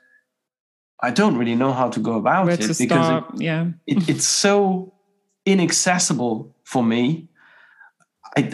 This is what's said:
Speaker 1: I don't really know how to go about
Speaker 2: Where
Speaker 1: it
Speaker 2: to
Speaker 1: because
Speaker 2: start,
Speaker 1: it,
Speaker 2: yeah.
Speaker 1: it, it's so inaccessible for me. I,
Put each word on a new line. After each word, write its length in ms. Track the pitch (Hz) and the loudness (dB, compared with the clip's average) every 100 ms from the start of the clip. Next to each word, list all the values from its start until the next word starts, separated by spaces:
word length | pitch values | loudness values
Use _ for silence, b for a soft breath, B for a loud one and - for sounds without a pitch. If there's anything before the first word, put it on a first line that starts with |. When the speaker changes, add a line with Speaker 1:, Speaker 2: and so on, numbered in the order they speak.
| b b b _ _ _ _ _ _ - | b b b _ _ _ _ _ _ -6
Speaker 1:
I 80 | 123 | -2
don't 260 | 123 214 120 | 2 2 2
really 180 | 117 | 0
know 180 | 117 131 | 0 0
how 160 | 127 123 | 0 -2
to 100 | 117 | -2
go 140 | 110 | -2
about 320 | 113 117 170 180 | -2 0 2 2
Speaker 2:
Where 80 | |
Speaker 1:
it 60 | 175 | 0
Speaker 2:
to 60 | 214 | -2
Speaker 1:
because 380 | 160 254 160 165 | -2 0 2 2
Speaker 2:
start, 280 | 160 - | 0 -4
Speaker 1:
it, 60 | - | -6
Speaker 2:
yeah. 240 | 165 160 170 165 - | -4 -2 -4 -6 -4
Speaker 1:
it, 220 | 214 156 | -2 0
it's 180 | 151 - | 0 0
so 680 | - 202 202 196 185 185 - _ _ _ _ - | 0 2 2 2 0 -6 -16 _ _ _ _ 0
inaccessible 1080 | 196 170 - 185 180 - 139 120 110 - _ | 2 2 0 0 0 0 -2 -2 -4 -8 _
for 180 | - 127 | -6 -2
me. 460 | 113 117 123 160 - _ b b b b b b _ _ - - | 0 2 0 -2 -8 _ b b b b b b _ _ -6 -4
I, 140 | 123 | -2